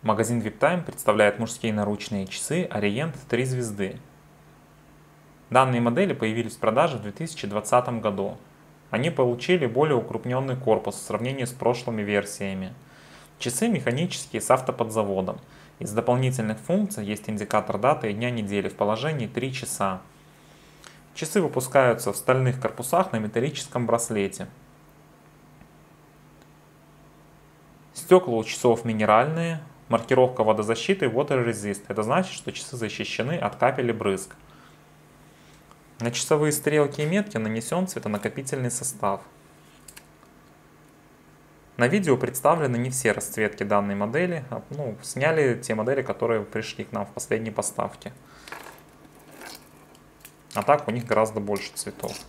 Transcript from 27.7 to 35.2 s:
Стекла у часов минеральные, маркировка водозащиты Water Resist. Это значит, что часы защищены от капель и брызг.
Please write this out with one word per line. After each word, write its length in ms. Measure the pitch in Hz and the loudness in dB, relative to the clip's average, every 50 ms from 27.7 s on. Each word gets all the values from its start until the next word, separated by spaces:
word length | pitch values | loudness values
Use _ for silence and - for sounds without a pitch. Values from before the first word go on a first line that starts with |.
| - - - - - | -20 -20 -20 -18 -16
Стекла 380 | - - - 180 185 180 135 | -14 4 6 6 6 6 4
у 100 | 120 113 | 0 0
часов 420 | 113 - - - - 127 113 110 - | 0 -2 -6 2 4 4 4 4 2
минеральные, 800 | 120 110 107 107 104 107 110 127 147 160 165 170 165 165 156 - - - - - - | -4 0 2 6 8 8 8 6 4 0 -2 -2 -2 -4 -6 -10 -14 -20 -20 -4 0
маркировка 540 | 117 113 - - 135 127 127 127 127 - | 0 0 2 4 6 6 6 6 4 2
водозащиты 640 | 110 107 107 104 107 107 113 113 - - 196 190 - | 2 2 4 2 2 0 -2 -2 2 0 2 2 2
Water 400 | 123 107 123 143 - 143 127 120 | 0 2 0 0 2 0 0 2
Resist. 380 | 117 113 101 101 104 98 - - - | 0 -2 -2 -4 -4 -6 -6 -6 -6
Это 140 | 101 107 | -2 -2
значит, 300 | 107 110 135 175 185 185 | 0 2 2 0 0 -2
что 180 | - - - - | -6 -10 -10 -10
часы 260 | - - - - - | -10 -8 -12 -10 -8
защищены 600 | 123 113 107 - - 110 - - - 113 123 165 | -6 -6 -6 -4 -6 -6 -6 -4 -4 -2 -2 -2
от 200 | - - 104 - | -2 -2 -4 0
капель 340 | - 117 123 139 139 127 117 | 2 2 2 2 2 0 -2
и 20 | |
брызг. 440 | 113 107 107 104 95 92 - - - - - - - - - - - - - - - - - - - - | -2 0 0 0 0 0 -4 -10 -16 -20 -20 -20 -20 -20 -20 -20 -20 -20 -20 -20 -20 -20 -20 -20 -20 -20